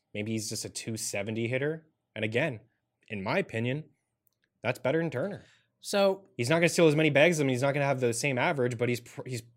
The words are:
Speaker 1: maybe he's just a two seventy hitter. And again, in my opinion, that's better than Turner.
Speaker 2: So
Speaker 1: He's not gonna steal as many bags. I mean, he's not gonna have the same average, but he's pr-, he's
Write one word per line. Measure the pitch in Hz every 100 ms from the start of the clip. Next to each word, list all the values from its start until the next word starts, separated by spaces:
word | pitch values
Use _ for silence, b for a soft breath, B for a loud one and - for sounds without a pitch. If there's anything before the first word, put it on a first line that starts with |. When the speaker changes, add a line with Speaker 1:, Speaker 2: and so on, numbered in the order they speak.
| _
Speaker 1:
maybe | 104 107
he's | 113 107
just | 110 104
a |
two | - - 110
seventy | - 101 101 113 113
hitter. | 127 143 160 - _ _
And | 107 110
again, | 113 160 110 - _ _ _ _
in | 107
my | 98 160
opinion, | - 113 120 143 156 _ _ _ _ _ _ _
that's | 110 123
better | - 160
than | 165
Turner. | 123 196 165 b b b _
Speaker 2:
So | - 202 196 190 - -
Speaker 1:
He's | 120
not | 165
gonna | 170
steal | 175 165
as |
many | 147 160
bags. | 135 160 160
I |
mean, | 139
he's | 123
not | 139
gonna | 139 139
have | 131
the | 123
same | 117 147 127
average, | 151 151 123 120
but | 120
he's | 117
pr-, | - - 127
he's | 123 -